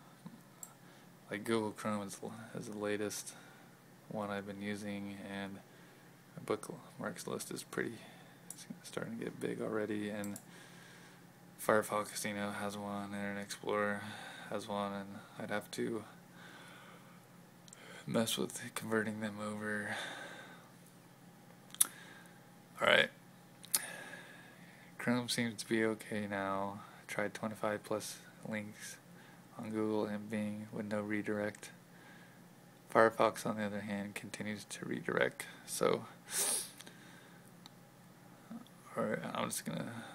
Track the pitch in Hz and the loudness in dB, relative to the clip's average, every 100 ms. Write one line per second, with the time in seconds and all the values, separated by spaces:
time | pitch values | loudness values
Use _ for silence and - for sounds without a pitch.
0 | - - - - - - - - - - | -18 -14 -14 -14 -18 -16 -16 -16 -20 -20
1 | - - - 104 113 113 107 101 110 104 | -20 -16 -4 -2 4 4 4 0 0 0
2 | 98 - 113 113 113 - 92 104 104 104 | 0 -4 -6 -8 -8 -6 -6 0 2 4
3 | 104 - - - - - - - - - | 2 -2 -8 -10 -16 -18 -18 -20 -20 -18
4 | - 110 101 101 101 98 101 104 104 101 | -6 -2 0 0 -2 -4 -2 -2 -2 -4
5 | 101 98 98 98 98 98 - - - - | -4 -6 -6 -4 -4 -6 -12 -18 -18 -18
6 | - - - - - 107 - - - - | -20 -20 -14 -8 0 0 0 -8 -10 -4
7 | 107 - - 117 - - - - - 113 | -4 -2 -2 -2 -2 -6 -4 0 0 -2
8 | - - - - - - - - - - | -12 -16 -18 -18 -14 -12 -10 -12 -6 -4
9 | - 117 120 120 120 117 117 110 107 107 | -2 -2 -4 -2 -2 0 0 0 2 0
10 | 104 104 104 101 - - - - - - | 0 0 -2 -4 -8 -16 -16 -16 -16 -16
11 | - - - - - - - 107 104 104 | -18 -18 -20 -20 -18 -4 8 8 8 2
12 | 104 - 110 101 101 101 104 104 101 101 | 0 -2 -2 0 0 0 -2 -2 -2 -4
13 | 101 101 101 101 101 - - 104 104 104 | -4 -2 -2 -2 -4 -4 2 4 4 2
14 | 104 107 - - - 110 110 101 101 98 | -2 -8 -8 -10 -4 -4 -2 0 0 -2
15 | 98 101 - - 110 104 - - 120 113 | -4 -8 -10 -8 -2 -2 -2 -2 0 0
16 | 104 - - - - - - - - - | -4 -14 -18 -16 -16 -14 -14 -16 -16 -16
17 | - - - - - - - - - - | -16 -18 -18 -20 -18 -18 -18 -16 -14 -10
18 | - 117 113 - - - 120 - 110 110 | 2 4 6 4 2 0 -4 -4 2 4
19 | 107 107 110 104 107 107 107 107 104 107 | 4 2 -2 -2 -2 -2 0 0 0 -2
20 | - - - - - - - - - - | -2 -6 -8 -10 -12 -14 -16 -18 -20 -20
21 | - - - - - - - - - - | -20 -20 -18 -18 -18 -18 -4 4 4 4
22 | - - - - - - - - - - | -14 -14 -16 -18 -18 -20 -12 6 12 12
23 | - - - - - - - - - - | 10 6 -20 -20 -20 -18 -2 0 0 -8
24 | - - - - - - - - - - | -10 -12 -12 -14 -16 -16 -18 -18 -16 -2
25 | - 123 120 - 117 107 - 113 110 107 | 4 6 4 2 2 0 4 6 6 4
26 | - 107 104 101 98 98 98 101 - - | 0 0 2 2 2 2 2 -2 -8 -14
27 | - - 104 - 110 107 110 104 - 107 | -6 2 2 2 -2 2 2 2 2 0
28 | - - - - - 107 104 107 - - | 0 -8 -12 -12 -4 -2 -2 -8 -10 -10
29 | - - - - - - 110 110 107 107 | -14 -18 -18 -18 -16 -8 -2 2 4 4
30 | 107 104 104 110 104 107 107 113 104 107 | 2 0 -2 0 0 -2 -4 -4 0 0
31 | 104 107 101 104 104 - - - - - | 2 2 2 2 2 -2 -10 -14 -18 -18
32 | - - - - - - - - - 117 | -18 -16 -18 -18 -18 -18 -20 -18 4 10
33 | 113 - 113 - 113 110 104 101 104 101 | 10 10 6 6 0 0 0 0 0 -2
34 | 101 101 104 - 104 104 - - - - | -2 -6 -8 -6 -4 -4 -4 -6 -2 -2
35 | - - 64 - - - - - - - | 4 6 6 4 -10 -10 -4 4 6 6
36 | 113 - - - - - - - - - | 2 -12 -2 2 4 2 0 -8 -14 -14
37 | - - - - - - - - - - | -16 -16 -16 -18 -18 -18 -18 -18 -20 -20
38 | - - - - - - - - - - | -20 -18 -18 -18 -12 -12 -12 -18 -8 0
39 | 113 110 - - 117 - - - 120 117 | 2 2 0 0 0 0 -2 -2 -2 -6
40 | - | -8